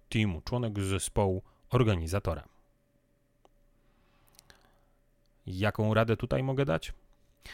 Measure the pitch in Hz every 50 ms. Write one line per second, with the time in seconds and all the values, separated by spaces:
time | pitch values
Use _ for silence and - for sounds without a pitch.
0 | - - - 113 107 104 90 95 - - 127 120 120 113 104 101 98 95 98 92
1 | - - - 117 104 95 92 95 - - _ _ _ - - 123 127 110 104 87
2 | 80 80 87 101 - - 80 76 - - _ _ _ _ _ _ _ _ _ _
3 | _ _ _ _ _ _ _ _ _ - _ _ _ _ _ _ _ _ _ _
4 | _ _ _ _ _ _ _ _ - _ - _ _ _ _ _ _ _ _ _
5 | _ _ _ _ _ _ _ _ - 98 92 92 104 107 - - 107 107 110 107
6 | 113 113 110 - - 117 139 135 131 135 135 131 139 151 - 156 - - - -
7 | _ _ _ _ _ _ _ _ - -